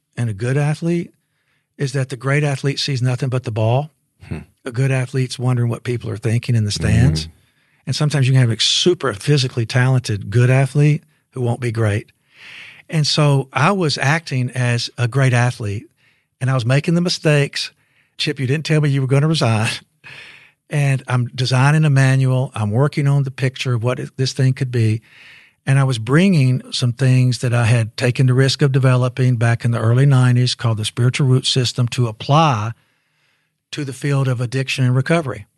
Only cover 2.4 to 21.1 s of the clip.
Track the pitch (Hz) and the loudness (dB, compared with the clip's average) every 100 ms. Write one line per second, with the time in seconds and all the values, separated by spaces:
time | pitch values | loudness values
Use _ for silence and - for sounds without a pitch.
2.4 | 147 135 143 135 - 135 123 127 135 127 | 0 -2 -4 -4 -4 -2 -2 -2 -2 -4
3.4 | - 110 110 123 151 _ _ _ - 80 | -4 -2 2 0 -2 _ _ _ -14 -14
4.4 | - _ 131 117 135 131 123 135 127 - | -14 _ -10 -2 0 0 -2 -4 -4 -4
5.4 | 123 123 120 117 - 123 113 104 117 117 | -2 0 -2 -4 -6 -6 -6 -6 -2 -2
6.4 | - 117 104 - - - 123 78 - - | 0 0 0 -2 2 4 4 2 -4 -14
7.4 | _ _ _ _ - 131 151 147 127 131 | _ _ _ _ -8 -2 0 0 2 4
8.4 | 120 110 - - 180 180 135 98 - 147 | 2 0 -2 0 0 0 -2 -4 0 0
9.4 | 127 - 110 127 127 131 - 101 107 117 | 0 -4 -2 0 2 2 0 -6 -2 2
10.4 | 123 131 139 147 147 147 - _ _ - | 4 4 2 2 2 2 -4 _ _ -6
11.4 | 120 117 120 110 110 104 - _ _ _ | -4 -2 -4 0 0 0 -6 _ _ _
12.4 | - - - - - 160 147 - 147 139 | -20 -20 -20 -20 -6 -2 0 2 2 2
13.4 | - - 151 202 160 135 135 160 - 131 | 0 0 0 2 -2 -2 -2 -2 -2 -4
14.4 | 123 127 123 120 - - 120 131 135 120 | -4 -2 -2 -2 -4 -4 -4 0 2 2
15.4 | 123 - 107 101 320 _ _ _ _ - | 0 -2 -6 -8 -12 _ _ _ _ -8
16.4 | 127 131 113 135 151 170 175 - 160 147 | -4 -2 0 0 0 0 -2 -2 0 2
17.4 | 139 - - _ _ _ _ - - 139 | 0 -4 -12 _ _ _ _ -10 -8 -4
18.4 | 127 147 139 156 147 139 131 139 151 160 | -2 -2 0 0 2 0 2 2 2 2
19.4 | 127 110 110 - - _ - - - - | 0 0 -2 -6 -12 _ -20 -20 -20 -20
20.4 | _ _ _ 151 143 131 - | _ _ _ -2 0 -2 -2